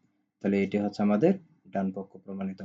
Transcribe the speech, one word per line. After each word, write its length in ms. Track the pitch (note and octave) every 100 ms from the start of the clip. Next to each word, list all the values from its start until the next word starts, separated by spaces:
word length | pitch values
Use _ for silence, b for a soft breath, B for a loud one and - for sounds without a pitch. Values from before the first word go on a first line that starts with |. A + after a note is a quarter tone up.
| _ _ _ _
তাহলে 160 | G2+ G2
এটি 140 | G2 G#2
হচ্ছে 160 | G2+ - G#2
আমাদের 260 | G#2 E3 F#3+ - _ -
ডান 140 | G2+ F#2+ G2
পক্ষ 160 | F#2+ F#2+
প্রমাণিত, 340 | - G2 F#2+ F#2+